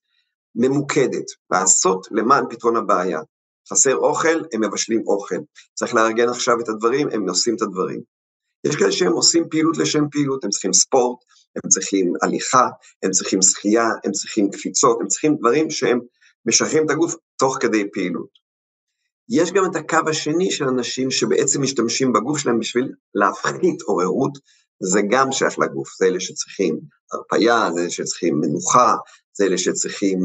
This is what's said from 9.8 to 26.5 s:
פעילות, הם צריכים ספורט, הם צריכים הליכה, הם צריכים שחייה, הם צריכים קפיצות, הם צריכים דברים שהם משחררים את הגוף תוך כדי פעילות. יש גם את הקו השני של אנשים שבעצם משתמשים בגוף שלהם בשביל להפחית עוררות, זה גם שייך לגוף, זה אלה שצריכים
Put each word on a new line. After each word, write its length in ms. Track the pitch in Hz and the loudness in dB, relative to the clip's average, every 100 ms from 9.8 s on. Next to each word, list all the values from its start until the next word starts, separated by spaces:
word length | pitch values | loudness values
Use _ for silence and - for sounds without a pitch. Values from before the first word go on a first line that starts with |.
| 151 151 147 | 0 0 -2
פעילות, 320 | 147 139 135 | -2 -2 -2
הם 60 | 101 | -4
צריכים 220 | - 95 | -4 -2
ספורט, 460 | - - 135 120 - _ _ _ - | 0 2 2 0 -2 _ _ _ -10
הם 120 | - | -2
צריכים 440 | 95 - 98 90 80 | -2 0 0 0 0
הליכה, 460 | 90 85 - 131 117 - - - | -2 -2 0 2 2 -2 -20 -6
הם 80 | 95 | -2
צריכים 320 | 92 - 95 | -2 0 2
שחייה, 460 | 92 - 104 113 113 104 | 2 2 2 2 2 -2
הם 80 | 107 | -4
צריכים 380 | 104 - 110 98 | -6 -6 -2 -2
קפיצות, 480 | - 92 - 131 113 | -2 -6 2 2 2
הם 60 | - | -2
צריכים 300 | - 151 123 | 0 0 2
דברים 340 | 113 143 156 | 2 2 0
שהם 300 | - 120 120 - _ _ _ 113 | -2 0 0 -2 _ _ _ 0
משחררים 380 | 110 107 151 | 0 2 0
את 60 | 156 | 2
הגוף 240 | 147 165 - _ - | 0 0 -4 _ -2
תוך 200 | 135 - | -2 0
כדי 300 | 120 107 101 | 0 0 0
פעילות. 520 | 98 90 82 - _ _ _ _ _ _ _ _ _ - | -4 -4 -4 -10 _ _ _ _ _ _ _ _ _ -2
יש 240 | 127 175 | 0 2
גם 120 | 196 185 | 2 0
את 60 | 156 | -2
הקו 220 | 151 165 156 | 0 0 2
השני 400 | 151 151 165 190 | -2 0 0 0
של 140 | - | 0
אנשים 460 | 139 127 117 - 131 | 0 0 -2 -4 -2
שבעצם 520 | 131 - - - 147 | 0 0 2 2 2
משתמשים 500 | 135 - 113 - 131 | 0 0 0 0 2
בגוף 260 | 110 117 151 | 2 0 -2
שלהם 200 | 131 113 | 0 0
בשביל 340 | 110 120 135 - _ | 0 -2 -2 -6 _
להפחית 680 | 101 98 - 76 71 180 151 | 0 0 0 -6 0 0 0
עוררות, 560 | - 90 92 101 135 139 _ _ _ - | -2 0 2 2 0 -4 _ _ _ -8
זה 200 | 95 101 101 | 0 0 2
גם 220 | 127 131 | 2 2
שייך 260 | - 78 78 | 0 -2 0
לגוף, 300 | 76 69 69 - | -4 -4 -8 0
זה 80 | 92 | 0
אלה 140 | 90 | 2
שצריכים 600 | - - - | -6 -10 -10